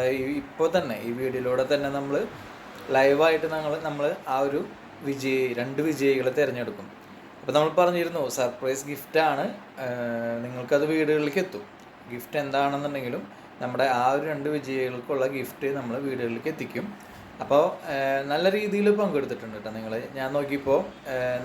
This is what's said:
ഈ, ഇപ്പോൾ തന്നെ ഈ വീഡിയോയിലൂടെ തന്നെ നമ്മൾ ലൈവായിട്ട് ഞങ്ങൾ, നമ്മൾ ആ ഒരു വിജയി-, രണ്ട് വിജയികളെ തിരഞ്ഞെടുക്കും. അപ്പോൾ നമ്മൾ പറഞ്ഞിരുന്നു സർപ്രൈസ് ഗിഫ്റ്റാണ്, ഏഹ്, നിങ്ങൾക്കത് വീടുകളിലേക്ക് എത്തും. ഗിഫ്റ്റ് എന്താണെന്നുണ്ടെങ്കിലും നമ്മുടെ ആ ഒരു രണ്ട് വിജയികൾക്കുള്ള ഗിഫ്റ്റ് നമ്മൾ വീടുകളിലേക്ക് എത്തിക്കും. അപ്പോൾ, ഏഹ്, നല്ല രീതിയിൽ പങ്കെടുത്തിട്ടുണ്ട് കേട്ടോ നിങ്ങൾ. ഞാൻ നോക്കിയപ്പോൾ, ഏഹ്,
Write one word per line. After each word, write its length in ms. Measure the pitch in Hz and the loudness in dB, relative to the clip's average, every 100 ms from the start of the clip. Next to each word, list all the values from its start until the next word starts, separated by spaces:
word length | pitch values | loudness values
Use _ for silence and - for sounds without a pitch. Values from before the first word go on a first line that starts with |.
| 127 135 | 0 0
ഈ, 20 | 131 147 | -2 -4
ഇപ്പോൾ 260 | 127 - 160 180 | -6 -2 2 2
തന്നെ 200 | 151 107 117 | 0 -4 -4
ഈ 40 | 120 | -2
വീഡിയോയിലൂടെ 460 | 131 127 127 127 131 | -2 -2 0 2 2
തന്നെ 180 | 143 139 139 | 2 0 -2
നമ്മൾ 160 | 139 143 226 - - - - - - 131 | -2 -2 -2 -8 -16 -16 -18 -14 0 4
ലൈവായിട്ട് 500 | 139 143 160 160 160 156 | 6 6 6 4 0 -2
ഞങ്ങൾ, 180 | 151 156 160 | -2 -2 -4
നമ്മൾ 180 | 147 147 190 147 131 | 0 -2 -2 -2 0
ആ 20 | 143 | 2
ഒരു 120 | 147 208 - - - 139 | 0 -4 -10 -18 -10 -6
വിജയി-, 460 | 135 135 131 127 120 | -4 0 2 0 0
രണ്ട് 220 | 127 139 156 | -4 0 0
വിജയികളെ 440 | 143 139 131 127 139 | 2 4 4 2 2
തിരഞ്ഞെടുക്കും. 500 | 139 123 110 101 95 - - - - - | 0 0 -6 -8 -14 -18 -20 -20 -20 -14
അപ്പോൾ 120 | - 143 | 0 2
നമ്മൾ 160 | 156 160 | 4 4
പറഞ്ഞിരുന്നു 400 | 175 175 175 170 135 123 | 4 4 0 0 -2 0
സർപ്രൈസ് 480 | 139 - 131 135 143 | -2 0 -2 -2 -4
ഗിഫ്റ്റാണ്, 520 | 143 - 156 147 139 196 202 - - 127 | -10 0 4 4 2 -2 -6 -14 -10 -6
ഏഹ്, 480 | 123 120 117 117 117 | -4 -2 -2 -2 -4
നിങ്ങൾക്കത് 420 | 123 127 120 143 151 | -6 -6 2 2 4
വീടുകളിലേക്ക് 480 | 160 151 151 151 - - | 2 4 4 2 0 -2
എത്തും. 200 | 104 104 - - - - | -6 -12 -18 -20 -20 -14
ഗിഫ്റ്റ് 240 | 120 - 151 | -12 -6 -4
എന്താണെന്നുണ്ടെങ്കിലും 800 | 139 135 139 143 147 139 123 156 - - - - | 0 2 2 2 -2 -4 -4 -6 -8 -16 -18 -8
നമ്മുടെ 240 | 127 127 131 123 | -4 2 2 4
ആ 20 | 127 143 | 4 2
ഒരു 80 | 156 | 0
രണ്ട് 160 | 147 143 | -2 -2
വിജയികൾക്കുള്ള 680 | 151 131 135 127 123 120 143 131 139 | -2 -2 -2 -2 -2 -2 0 0 -2
ഗിഫ്റ്റ് 320 | 120 - 139 139 | -6 -4 -4 -2
നമ്മൾ 160 | 120 127 | -4 -4
വീടുകളിലേക്ക് 460 | 139 123 120 117 156 | -4 -2 -2 -2 -4
എത്തിക്കും. 320 | 156 - 117 196 - - - - - | -6 -6 -6 -8 -10 -16 -18 -18 -10
അപ്പോൾ, 200 | - 143 175 - 165 | 2 4 4 0 -6
ഏഹ്, 280 | 139 135 135 143 | -2 0 0 0
നല്ല 140 | 147 185 208 | 2 2 2
രീതിയിൽ 300 | 214 202 208 208 | 0 2 4 4
പങ്കെടുത്തിട്ടുണ്ട് 560 | 196 147 135 120 113 107 | 2 0 -2 -4 -8 -10
കേട്ടോ 140 | 107 110 | -8 -8
നിങ്ങൾ. 240 | 110 113 127 135 | -4 -6 -6 -6
ഞാൻ 100 | 131 143 | -2 -2
നോക്കിയപ്പോൾ, 420 | 139 139 139 147 196 - 143 | 0 -2 2 2 2 -10 -6
ഏഹ്, 240 | 131 127 123 | -2 0 -2